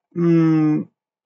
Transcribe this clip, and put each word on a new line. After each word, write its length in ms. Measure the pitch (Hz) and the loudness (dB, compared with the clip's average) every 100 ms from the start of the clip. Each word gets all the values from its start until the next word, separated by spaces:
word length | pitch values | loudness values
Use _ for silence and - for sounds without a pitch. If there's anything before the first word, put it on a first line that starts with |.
| _ | _
Mm, 720 | 175 170 165 160 156 151 151 - _ _ _ | -4 0 2 2 0 0 -2 -6 _ _ _